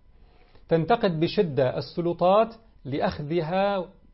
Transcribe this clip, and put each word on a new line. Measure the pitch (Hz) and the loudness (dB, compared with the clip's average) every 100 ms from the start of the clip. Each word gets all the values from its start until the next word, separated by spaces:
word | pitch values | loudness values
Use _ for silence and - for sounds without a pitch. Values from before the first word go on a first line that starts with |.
| - - - _ _ - - | -20 -20 -20 _ _ -20 -2
تنتقد | 165 160 233 214 156 | 0 2 2 2 0
بشدة | 160 - 180 135 127 - | 0 0 0 0 0 0
السلطات | - - 170 170 175 202 226 - _ _ | -6 -6 -4 0 4 4 2 -4 _ _
لأخذها | 135 143 202 - 147 170 156 190 202 196 170 - - | -8 -4 -4 -4 -4 -4 -2 -2 -2 -2 -6 -14 -20